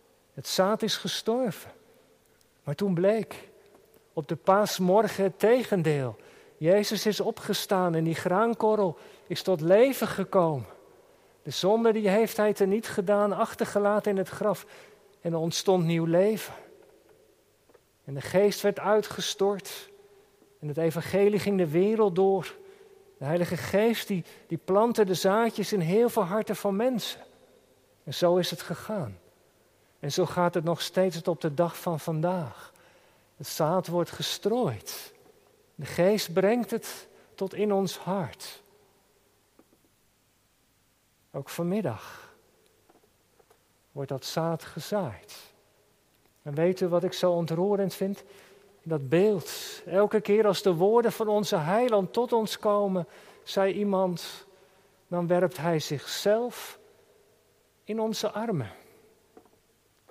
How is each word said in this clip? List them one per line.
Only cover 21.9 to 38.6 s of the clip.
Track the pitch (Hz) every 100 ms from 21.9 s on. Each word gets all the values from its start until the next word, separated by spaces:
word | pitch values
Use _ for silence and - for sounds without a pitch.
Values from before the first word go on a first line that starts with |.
| 220 208
door. | 175 190 190 - - - - - - - -
De |
Heilige | 139 175 170 170
Geest | - 190 226 220 -
die, | 196 - - -
die | 165
plantte | - 190 233 226
de | 196
zaadjes | 175 190 208 233 220 190
in | 208
heel | 160 202 233
veel | 226
harten | 175 214 214 202
van | 202 196
mensen. | 247 240 - - - _ _ _ _ _ _ _
En | -
zo | 131 175 180
is | 170
het | 160
gegaan. | - 170 - 214 123 92 _ _ _ _ _ _ _ _
En | 147
zo | 147 175
gaat | - 175
het | 175
nog | 160 165
steeds | - - 190 170
tot | 160
op | 160
de | 165
dag | 143 170 -
van | - 160
vandaag. | - 156 175 185 139 - - - _ _ _ _ _ -
Het | 143
zaad | - 156 180 170
wordt | 175 165
gestrooid. | - 151 - - 233 202 107 - - - - - _ _ _ _
De | - 143
Geest | - 180 208 -
brengt | 165 190 240 214
het | 226 - - - - _
tot | - 190
in | - 208
ons | 196 190 -
hart. | - 196 139 - - -